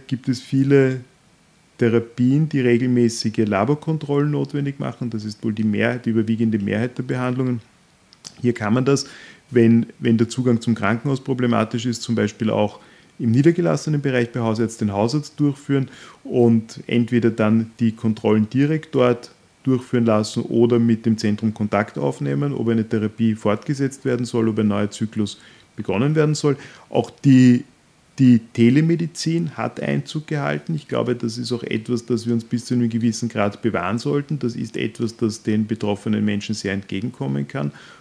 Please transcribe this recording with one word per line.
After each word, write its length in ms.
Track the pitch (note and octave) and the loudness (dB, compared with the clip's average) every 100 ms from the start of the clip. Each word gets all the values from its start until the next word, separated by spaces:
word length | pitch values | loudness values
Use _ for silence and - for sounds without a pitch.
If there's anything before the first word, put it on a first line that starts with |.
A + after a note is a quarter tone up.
| - | -4
gibt 220 | - - | -6 -4
es 140 | B2 | -4
viele 580 | - C3+ C3+ C#3 C3+ C3 B2 _ _ _ _ _ _ - | -2 0 4 6 4 0 -8 _ _ _ _ _ _ 0
Therapien, 680 | A#2+ A#2 A2+ - B2+ C#3+ D#3 | 2 2 0 0 2 2 2
die 100 | C#3+ | 0
regelmäßige 800 | B2 A#2+ B2+ B2 A#2 A2+ A2+ G#2+ G#2+ | 2 2 2 2 2 0 -4 0 0
Laborkontrollen 840 | G2+ A2 D3 D#3+ D#3+ D3 C#3+ D3 | 2 0 0 -2 -6 -2 0 0
notwendig 480 | D3 C#3 C#3+ C#3 C#3 | -2 -4 -4 -6 -6
machen. 300 | C3 A#2 B2 | -8 -6 -8
Das 160 | A2+ | -6
ist 180 | G#2+ G#2+ | -8 -6
wohl 120 | A2+ | -6
die 100 | G#2+ | -2
Mehrheit, 400 | A2 G#2 A2 B2 | 0 2 0 0
die 60 | A#2 | -2
überwiegende 480 | A2+ G#2+ A2+ A#2 A2 | 0 0 0 0 0
Mehrheit 400 | G2+ G#2 B2+ - | -2 -2 -4 -6
der 60 | |
Behandlungen. 580 | B2+ C3 B2+ B2+ B2+ A#2+ - _ _ _ _ _ - - | -6 -4 -4 -2 -2 -4 -8 _ _ _ _ _ -20 -4
Hier 100 | A#2+ | -2
kann 220 | A#2 G#2+ | 0 0
man 100 | A#2 | 0
das, 220 | C3 C#3 - - - - _ | 2 0 -2 -14 -20 -20 _
wenn, 360 | B2 A#2 A2+ - - | 4 6 6 2 -4
wenn 200 | B2+ A#2 | 0 2
der 100 | A2+ | 2
Zugang 320 | - B2+ A#2 | 0 0 0
zum 140 | A#2+ | 0
Krankenhaus 500 | A2+ G2 A2+ D3 C3 | 0 0 0 -2 -4
problematisch 600 | - B2 B2 A2+ A2 A#2+ B2 | -4 -2 0 2 0 -2 -4
ist, 160 | A2+ | -6
zum 140 | - A2+ | -4 -2
Beispiel 340 | G#2 - A2 | -2 -2 -2
auch 300 | G#2+ G#2 - - - _ _ | 0 0 -2 -20 -20 _ _
im 120 | A#2+ | 0
niedergelassenen 720 | A#2+ D3 E3+ E3+ D3+ - D3 | 4 4 2 0 -2 -2 -4
Bereich 300 | C#3 B2+ A#2+ | -2 -2 -2
bei 80 | B2+ | -2
Hausarzt 420 | A2+ A2 A2 - | -2 0 -2 -2
den 100 | G#2+ | -2
Hausarzt 480 | G2+ A#2 D3+ C#3+ - | 0 0 0 -6 -2
durchführen 480 | D3 C#3 - C#3 C3+ - - - | -2 -2 -2 -2 -2 -8 -20 -20
und 580 | C#4 B2+ A#2+ A#2 A2 - - | -4 4 4 4 0 -10 -2
entweder 440 | A#2+ A#2 A#2+ A#2 | -2 2 2 2
dann 400 | G#2+ G#2+ A2 A2 - | 2 2 2 0 -2
die 120 | A2+ | -2
Kontrollen 580 | A2 A2+ G#2+ A2+ G#2+ G#2+ | -2 -4 -2 2 2 2
direkt 440 | C3 C#3+ D#3 - | 0 0 0 -2
dort 360 | C3+ B2 A#2+ - - _ _ | 2 2 2 -4 -20 _ _
durchführen 420 | - B2+ B2+ B2 | -2 -2 0 0
lassen 380 | A#2 G#2+ G#2+ - | 2 2 0 -4
oder 360 | A2+ A#2 A#2+ A#2+ | -2 2 4 4
mit 280 | A#2 A2 A2+ | 4 2 2
dem 120 | A2 | 0
Zentrum 340 | G#2+ G#2 A2+ | 0 0 -2
Kontakt 460 | G#2+ G#2 G2+ G#2+ - | -2 -2 0 0 -2
aufnehmen, 540 | C#3+ C3+ C#3+ C#3 C#3+ | -4 -4 -4 -2 -2
ob 160 | C3+ A2+ | -2 0
eine 200 | A2+ A2 | 0 0
Therapie 460 | A2+ G#2+ - A#2 | -2 -4 -2 -2
fortgesetzt 720 | G#2+ G#2+ G#2+ - C#3 C3+ C3+ | 0 -2 -2 -4 -4 -4 -4
werden 200 | C3+ B2 | -4 -4
soll, 240 | A#2+ A#2+ A2+ | -2 0 0
ob 120 | G#2+ | 0
ein 80 | G#2+ | 0
neuer 240 | G2+ G#2 | 0 -2
Zyklus 480 | - G#2+ G#2+ G#2 - - - _ | -4 -6 -4 -4 -6 -20 -20 _
begonnen 400 | - G#2+ G2 C#3 | -12 -4 0 0
werden 220 | D#3 D3+ D3+ | 2 0 0
soll. 200 | D3 C3+ - - - | 0 -2 -6 -20 -4
Auch 220 | - - | -2 -2
die, 540 | - C#3 C3 B2+ B2 - _ _ _ _ - | -2 6 8 8 6 0 _ _ _ _ 2
die 180 | C3 A#2 - | 6 6 2
Telemedizin 1040 | - A#2 C#3 D#3+ E3+ E3 - E3 E3 E3 - | 2 4 6 4 0 -2 -4 -2 -2 -2 -4
hat 240 | A#2 - | -6 -4
Einzug 480 | - C#3+ C#3 D#3 D3+ | -2 -2 -4 -10 -6
gehalten. 480 | D3+ C#3+ D3 - D#3+ | -4 -2 -4 -4 -8
Ich 100 | - | -4
glaube, 300 | B2 A#2 A#2+ | -4 -2 -2
das 200 | A#2+ A#2 | -4 -6
ist 140 | A#2+ | -6
auch 140 | A#2+ | -6
etwas, 420 | - A2+ A2 A#2+ - | -4 -6 -2 -6 -2
das 200 | A#2+ A2+ | -4 0
wir 80 | |
uns 100 | A#2 | -2
bis 220 | A2+ B2 - | -2 -6 -2
zu 80 | |
einem 140 | B2 A#2+ | -2 0
gewissen 400 | A2+ A#2 A2 A#2 | 0 -2 -2 -4
Grad 320 | G#2+ G#2 - | 0 -2 0
bewahren 380 | A#2 F#2 F2 A2+ | -2 -2 -2 -4
sollten. 400 | C#3+ C#3+ C#3+ D3 | -2 -4 -4 -4
Das 160 | B2 | -4
ist 220 | A#2+ A2+ - | -6 -8 -6
etwas, 400 | A2 - A#2 - | -6 -4 -8 -2
das 260 | A2+ G#2 | -4 -2
den 240 | - G#2+ G#2+ | -2 -2 -2
betroffenen 580 | G#2+ G#2 G#2 A#2 G#2+ | -2 -2 -4 -2 -2
Menschen 300 | G#2 G#2 - | 0 -2 -4
sehr 180 | G#2+ G#2 | -6 -4
entgegenkommen 760 | G2 G2 G2 G#2 - C3+ C#3 C#3+ | -6 -6 -6 -6 -8 -6 -4 -6
kann, 240 | C3+ C#3+ - - - | -6 -8 -8 -18 -20